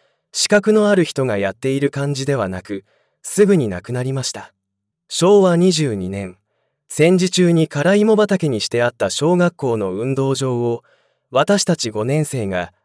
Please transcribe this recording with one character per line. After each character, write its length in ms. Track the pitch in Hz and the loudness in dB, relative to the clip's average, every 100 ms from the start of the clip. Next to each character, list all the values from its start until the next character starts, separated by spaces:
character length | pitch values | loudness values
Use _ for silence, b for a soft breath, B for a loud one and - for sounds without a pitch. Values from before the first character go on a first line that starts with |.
| _ _ _ | _ _ _
資 160 | - - | -6 0
格 260 | 208 208 | 2 4
の 160 | 214 208 | 2 4
あ 60 | 196 | 2
る 80 | |
人 220 | 165 - 127 | 0 -2 -2
が 120 | 104 | -2
や 140 | 98 | -4
っ 20 | |
て 180 | 98 135 | -4 -4
い 80 | 135 | -2
る 100 | 139 | -2
感 240 | 139 143 | -2 -4
じ 120 | 135 135 | -4 -2
で 100 | 139 | -2
は 140 | 95 | -2
な 120 | 92 | -6
く、 240 | - 98 - _ _ _ | -10 -12 -12 _ _ _
す 240 | - - 202 | -4 2 4
ぐ 100 | 190 | 4
に 120 | 113 | 0
な 140 | 90 | -6
く 120 | - | -8
な 80 | 123 | -6
り 120 | 131 | -6
ま 100 | 135 | -6
し 80 | 123 | -8
た。 220 | 101 - _ _ _ _ _ _ | -10 -16 _ _ _ _ _ _
昭 320 | - 170 202 | 0 4 6
和 160 | 185 170 | 6 4
二 140 | 185 | 2
十 220 | 160 147 | 2 -2
二 160 | 101 92 | -4 -6
年、 280 | 98 95 90 _ _ _ _ - | -8 -10 -14 _ _ _ _ -8
戦 300 | - 160 185 | 2 4 4
時 120 | 180 | 2
中 220 | 185 175 | 2 2
に 160 | 165 160 | 2 0
辛 280 | 143 160 202 | 0 0 2
い 100 | 214 | 4
も 100 | 214 | 2
畑 340 | 208 190 151 | 2 0 -2
に 120 | 110 | -4
し 80 | - | -4
て 120 | 117 | -2
あ 80 | 120 | -2
っ 40 | |
た 160 | - 101 | -2 -4
小 260 | - 151 180 | 0 0 2
学 200 | 175 - | 0 0
校 220 | 135 113 | -4 -2
の 160 | 98 | -4
運 220 | 95 127 135 | -4 -4 -2
動 200 | 135 131 | -2 -2
場 240 | 131 120 | -2 -2
を、 240 | 120 117 _ _ _ _ _ | -2 -4 _ _ _ _ _
私 340 | 127 156 202 - | 0 2 2 0
た 100 | 165 | -2
ち 140 | 117 | -4
五 160 | 107 117 | -4 -2
年 200 | 151 147 | -2 -2
生 220 | 131 101 | -4 -4
が 260 | 90 87 _ | -6 -8 _